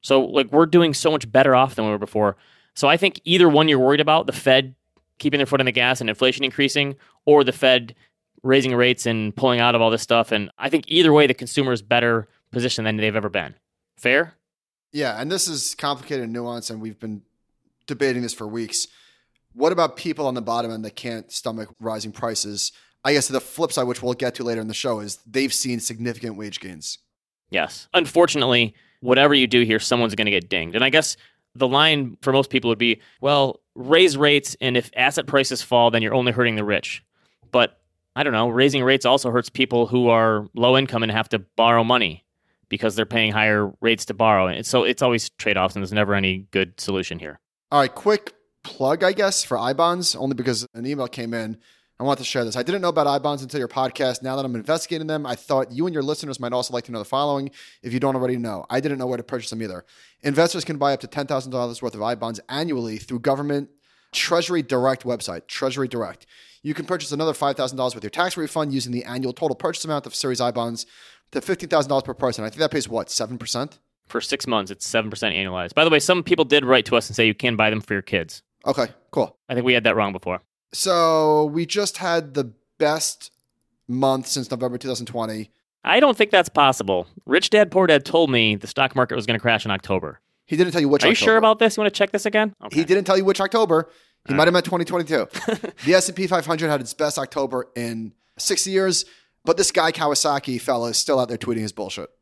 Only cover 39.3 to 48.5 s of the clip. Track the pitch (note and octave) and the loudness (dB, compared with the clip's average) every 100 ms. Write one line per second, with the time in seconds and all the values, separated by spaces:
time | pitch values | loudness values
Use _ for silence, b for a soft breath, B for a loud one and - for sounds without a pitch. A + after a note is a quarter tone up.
39.3 | A#2+ A#2 - B2+ A#2+ A2+ B2 B2 A2+ A2+ | -2 -2 -2 0 2 2 2 4 4 4
40.3 | G#2+ G2+ - A#2+ C3 C3+ A#2 A2+ A2 A2+ | 0 -4 0 4 4 2 -2 -2 -2 -2
41.3 | A2 F#2+ - A2+ A#2 A2+ B2 G2+ D#2+ _ | -4 -6 2 4 6 4 2 2 -4 _
42.3 | _ _ _ _ G#2 A2+ G2+ A2 A#2 A2 | _ _ _ _ -2 -2 -2 -2 0 0
43.3 | G#2+ A2 G#2+ G2+ - A2+ A2+ - G2+ A2+ | 2 2 2 0 -2 0 0 -2 0 4
44.3 | G2+ F#2 D#2 - B2+ G2+ B2 C3 A#2+ - | 4 2 -2 0 0 2 2 2 0 -4
45.3 | _ - G2 F#2 G#2 F#2+ G#2 G2+ G2+ G2 | _ -2 0 0 -2 -4 0 0 2 0
46.3 | F#2 G2 G2 F#2 - - F#2+ F#2 E2+ E2 | -2 -4 -2 -2 -6 -6 -4 -4 -10 -14
47.3 | D2 _ _ _ D3 C3+ - G3+ G#3 - | -18 _ _ _ 0 0 -2 0 0 -2
48.3 | - _ | -20 _